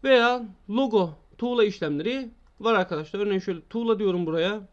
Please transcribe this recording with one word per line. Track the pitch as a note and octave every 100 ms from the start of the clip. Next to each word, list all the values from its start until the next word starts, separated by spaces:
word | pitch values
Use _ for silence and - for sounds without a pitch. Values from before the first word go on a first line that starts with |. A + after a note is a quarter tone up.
Veya | C4 C4 A#3 B3 A3+ F#3 -
logo, | G#3+ C4+ G#3+ F3 D3+ _ _
tuğla | A#3+ B3
işlemleri | G#3+ G3 D#3+ D3 F3 C4 B3 - _ _
var | G3+
arkadaşlar. | G3+ F3+ D#3+ D#3 G3+
Örneğin | G#3 G3
şöyle | F#3+ E3+
tuğla | - A3+ A#3 G#3+
diyorum | G3+ F3+ E3+
buraya. | E3 F3 G#3+ G3